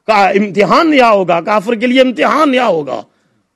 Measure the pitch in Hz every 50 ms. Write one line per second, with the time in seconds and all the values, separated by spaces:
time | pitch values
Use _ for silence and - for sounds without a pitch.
0 | _ - 220 202 202 180 196 202 214 208 170 196 202 165 220 285 339 320 302 262
1 | 247 233 214 202 190 175 170 170 165 214 208 214 175 226 240 208 233 254 247 262
2 | 254 262 226 - 285 220 220 285 320 294 254 247 254 220 175 160 147 135 123 110
3 | - - _ _ _ _ _ _ _ _ _